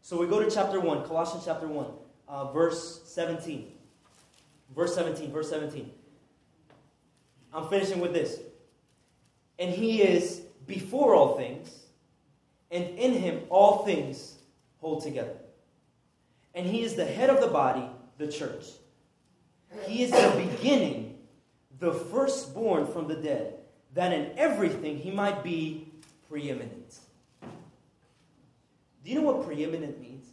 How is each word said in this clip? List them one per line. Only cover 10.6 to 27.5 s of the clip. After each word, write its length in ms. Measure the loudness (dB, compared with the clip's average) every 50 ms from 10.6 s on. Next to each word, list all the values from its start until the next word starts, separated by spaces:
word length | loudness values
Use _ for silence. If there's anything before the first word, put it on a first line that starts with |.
| -12
before 480 | -10 -8 -8 -6 -4 2 4 8 8 10
all 200 | 10 8 6 4
things, 520 | -2 -4 -6 -8 -12 -16 -18 -20 -20 -20 _ _ _ _ _ _ _ _ _ _ _ _ _ _ _ _ _
and 120 | -4 -4 -4 -4 -4
in 160 | 0 2 2 2
him 320 | 2 0 -2 -2 -4 -6 4
all 360 | 8 10 10 10 8 6 2
things 540 | 0 0 0 -2 -6 -8 -12 -14 -18 -20 -20 -20 _ _ _ _ _ _ _
hold 240 | -6 -4 -4 -4 -4
together. 340 | -6 -6 -6 -6 -6 -10 -14 -16 -20 -20 _ _ _ _ _ _ _ _ _ _ _ _ _ _ _ _ _ _ _ _
And 100 | -6 -4
he 180 | -2 -2 0 -2
is 120 | -2 -2
the 100 | -2 -2
head 240 | -2 0 4 4 6
of 120 | 6 6
the 60 | 4
body, 400 | 4 2 2 2 2 2 0 -4 -8 -12 -18 -20 -20 _
the 100 | -8 -8
church. 380 | -6 -6 -6 -8 -8 -8 -10 -14 -16 -20 -20 -20 _ _ _ _ _ _ _ _ _ _ _ _ _ _ _ _ _ -14 -10 -8
He 160 | -6 -2 -2 0
is 80 | 4
the 380 | 6 6 6 6 4 2 0 -2
beginning, 680 | -4 -2 2 4 4 4 4 0 -2 -6 -10 -12 -14 -18 -20 -20 _ _ _ _ _ _ _ _ -12
the 160 | -4 -2 -2 -2
firstborn 920 | -2 -6 -4 0 0 0 0 0 -4 -8 -10 -6 -2 0 2 2 2 0
from 200 | -2 -4 -6 -6
the 80 | -6 -6
dead, 380 | -6 -4 -4 -4 -4 -4 -8 -10 -14 -20 -20 _ _ _ _ -2
that 180 | 0 0 0
in 240 | 0 0 -2 -6 -2
everything 600 | 0 0 2 2 2 0 0 0 -2 -6 -6 -6
he 140 | -6 -8 -6
might 320 | -2 0 0 0 0 -2 -4
be 480 | -4 -4 -4 -4 -4 -6 -10 -12 -16 -20 -20 -20 -20 _ _ _
preeminent." 720 | _ -10 -8 -6 -6 -6 -8 -8 -12 -14 -16 -18 -20 -20 -20 -20 _ _ _ _ _ _ _
Do 1700 | -18 -18